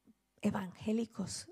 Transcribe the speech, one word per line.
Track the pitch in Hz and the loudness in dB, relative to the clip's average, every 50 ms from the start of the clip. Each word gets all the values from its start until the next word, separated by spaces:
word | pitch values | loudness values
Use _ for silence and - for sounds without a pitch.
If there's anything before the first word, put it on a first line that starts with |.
| _ - - _ _ _ _ _ | _ -20 -20 _ _ _ _ _
evangélicos | - 208 208 208 190 180 180 - - 220 214 226 233 220 - - 190 170 - - - - | 2 2 2 2 -2 -4 -6 -4 0 2 2 2 2 0 -2 -4 -4 -4 -4 -6 -8 -10